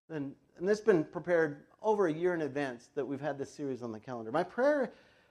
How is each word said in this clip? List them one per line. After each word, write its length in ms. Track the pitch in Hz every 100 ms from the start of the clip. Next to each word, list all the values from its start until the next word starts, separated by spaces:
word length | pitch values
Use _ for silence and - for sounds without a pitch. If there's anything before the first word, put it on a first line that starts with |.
| -
and, 260 | 160 139 - _ -
and 100 | 175
this 120 | 214
has 60 | 220
been 200 | 185 147
prepared 580 | 175 160 175 160 143 - _
over 260 | 214 214 185
a 60 |
year 200 | 151 175
in 80 | 175
advance 480 | 151 131 143 120 -
that 120 | - 123
we've 160 | 139
had 160 | 147 139
this 120 | 135
series 320 | - 143 127
on 120 | 120
the 80 | 110
calendar. 320 | 107 123 110
My 100 | 139
prayer 480 | 180 - 269 294 240 - - _ _